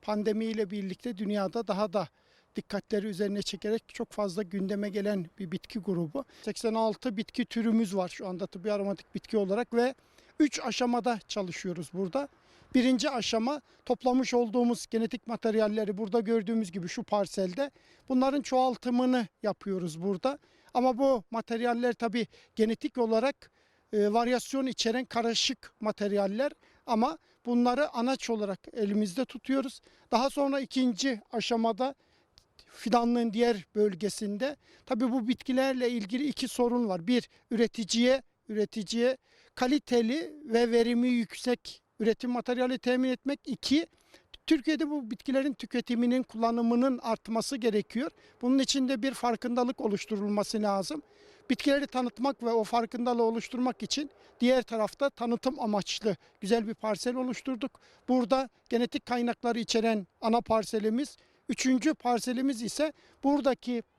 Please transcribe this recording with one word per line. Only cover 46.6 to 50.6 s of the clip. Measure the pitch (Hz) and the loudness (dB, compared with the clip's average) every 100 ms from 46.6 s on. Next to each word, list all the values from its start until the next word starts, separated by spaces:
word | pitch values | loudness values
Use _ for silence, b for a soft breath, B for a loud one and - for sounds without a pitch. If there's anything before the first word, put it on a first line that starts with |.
| 233 240 262 247 | 2 4 2 0
artması | 240 220 - 226 208 277 | -2 -4 -2 -4 -2 0
gerekiyor. | 226 208 - 226 294 _ b b | 0 0 -2 -4 -6 _ b b
Bunun | 247 269 | 2 2
için | 262 277 262 | 4 2 0
de | 269 | 0
bir | 262 | -2
farkındalık | 240 240 226 247 240 247 - | -2 -2 0 -2 0 0 0
oluşturulması | 240 196 - 208 202 208 202 220 | -2 -4 -4 -4 -2 0 0 0